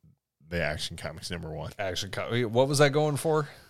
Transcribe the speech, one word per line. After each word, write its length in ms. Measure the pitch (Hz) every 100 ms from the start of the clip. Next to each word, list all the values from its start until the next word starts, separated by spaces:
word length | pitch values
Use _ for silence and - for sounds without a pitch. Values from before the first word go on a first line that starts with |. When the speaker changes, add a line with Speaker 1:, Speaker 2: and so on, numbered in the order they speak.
| _ _ _ _ 78
Speaker 1:
the 120 | 87
Action 340 | 73 76 - 85
Comics 340 | 76 78 -
number 200 | 87 80
one. 220 | 76 78 -
Speaker 2:
Action 320 | 98 87 98
Co-, 380 | 104 76 117 117
what 200 | 113 135
was 100 | 143
that 120 | 147
going 240 | 147 151 143
for? 320 | 165 156 143 - -